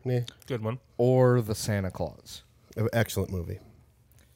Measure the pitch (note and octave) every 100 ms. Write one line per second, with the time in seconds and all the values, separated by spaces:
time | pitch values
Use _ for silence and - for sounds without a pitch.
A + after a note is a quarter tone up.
0 | B2+ B2 A#2+ - - A#2+ A2 B2+ - -
1 | B2 B2+ B2 B2 G#2+ G#2+ - G2+ F#2+ -
2 | F2 - - - - _ - - A2 A#2
3 | A2 G2+ F#2 F#2 E2+ F#2+ - - _ _
4 | _ _ _